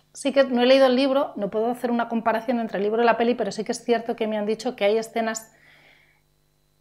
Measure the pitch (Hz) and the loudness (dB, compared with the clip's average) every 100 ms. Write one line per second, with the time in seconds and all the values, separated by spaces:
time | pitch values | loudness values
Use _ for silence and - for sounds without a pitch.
0 | _ - 277 269 269 240 247 269 269 247 | _ -6 0 2 2 2 4 6 6 4
1 | 269 262 302 - 202 214 226 247 240 240 | 2 0 -2 -4 -4 -2 -2 -2 -2 -2
2 | 233 226 226 220 233 240 220 185 202 220 | -2 -2 -2 -2 -2 -4 -4 -4 -2 2
3 | 233 226 240 240 196 196 208 240 - 226 | 2 4 0 0 -4 -6 -6 -6 -2 -2
4 | 226 233 220 214 208 220 254 247 202 220 | -2 -4 -4 -2 -4 -4 -6 -2 0 0
5 | 220 233 220 226 - _ _ _ _ _ | -2 -4 -4 -6 -12 _ _ _ _ _
6 | _ _ _ _ _ _ _ _ | _ _ _ _ _ _ _ _